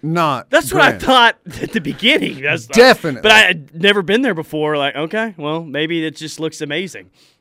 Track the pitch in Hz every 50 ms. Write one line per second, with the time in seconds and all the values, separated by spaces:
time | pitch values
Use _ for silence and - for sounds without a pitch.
0 | - 151 165 175 165 151 135 117 - - 269 330 - - 370 370 285 - - -
1 | - - 262 247 233 226 - _ - 175 131 - - - - 220 147 135 - -
2 | 196 247 311 - - - - 135 135 143 160 170 - - - 226 247 262 220 -
3 | - 156 131 120 - 214 220 220 208 185 180 160 135 - 151 165 180 202 208 208
4 | 180 165 202 247 277 247 185 160 147 - 156 151 151 151 151 147 139 143 - 139
5 | 156 160 208 220 226 226 180 160 143 147 156 165 170 151 131 147 156 160 170 165
6 | 160 160 147 - 160 147 - - 160 156 - - 156 143 147 170 190 175 - 104
7 | 92 _ _ _ _ _ _ _